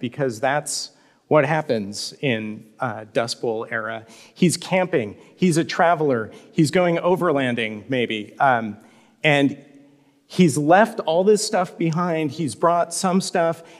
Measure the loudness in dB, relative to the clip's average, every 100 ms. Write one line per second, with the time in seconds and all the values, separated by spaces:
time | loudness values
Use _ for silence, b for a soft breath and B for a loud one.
0 | -10 -4 -4 -2 -2 -2 -4 -8 -10 b
1 | b b _ 2 4 0 -2 -4 -4 -8
2 | -12 -6 -2 -2 -4 -10 -16 _ -8 -8
3 | -6 -4 -4 -4 -4 -4 -6 -6 -6 -10
4 | -14 B B 0 0 0 -2 -2 0 -2
5 | -4 -8 B _ 0 2 -2 2 2 2
6 | 0 -2 -4 B B 0 2 2 2 0
7 | 0 0 0 0 0 -2 -4 -8 -6 -2
8 | -2 -4 -8 0 2 2 0 -10 b b
9 | b b 2 4 2 0 -10 -20 -20 b
10 | b b _ 2 4 4 4 6 6 0
11 | -2 0 4 2 2 -2 -4 -2 -2 -2
12 | -2 -2 -4 -4 -6 0 2 2 0 -2
13 | 0 0 0 0 0 -2 B B